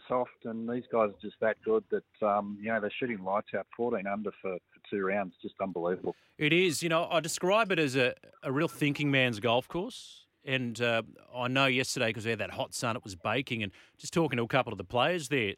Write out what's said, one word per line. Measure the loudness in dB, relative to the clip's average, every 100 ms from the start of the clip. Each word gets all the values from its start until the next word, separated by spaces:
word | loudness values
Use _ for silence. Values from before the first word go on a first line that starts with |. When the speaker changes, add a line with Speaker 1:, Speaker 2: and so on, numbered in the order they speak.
| -2
Speaker 1:
soft, | -2 -2 -6
and | -8 -6 -4
these | -4 0
guys | 2 2
are | 0
just | -12 -2
that | 0 0
good | 2 2 2
that, | -2 -4 -2 2
um, | 2 0 -4
you | -2
know, | -2
they're | -2 -4
shooting | -4 -4
lights | -2 -2 -2 -6
out, | -6 -4
fourteen | -2 -2 -2
under | -4 -4 -6
for, | -6 -6
for | -10 _ -6
two | -2 0
rounds. | 0 -2 -8
Just | -14 -6
unbelievable. | -6 -2 -2 -2 -4 -8 _ -4
Speaker 2:
It | 2
is. | 4 2 0
You | 0
know, | 0 2
I | 0
describe | 0 -2 2 2 4
it | 2
as | 2 2
a, | 2 0 -12 -10
a | -4
real | 0 0
thinking | 0 0 2 2
man's | 4 4 2
golf | 2 2 0
course. | -4 -6 -8 -16 -20 -20 _
And, | -4 -2 -2 0
uh, | 2 2 -2 -10 -12
I | -4 0
know | 4 4
yesterday, | 4 0 0 0
'cause | 0 -2
we |
had | -2
that | -2
hot | -4 -6
sun, | -2 -2 -2
it | -6
was | -6
baking, | -2 -2 -2 -4
and | -6 -8 -20 -16
just | -4
talking | 0 2 2
to |
a | 2
couple | 2 0
of | -4
the |
players | -2 2 2 0 0
there, | 0 0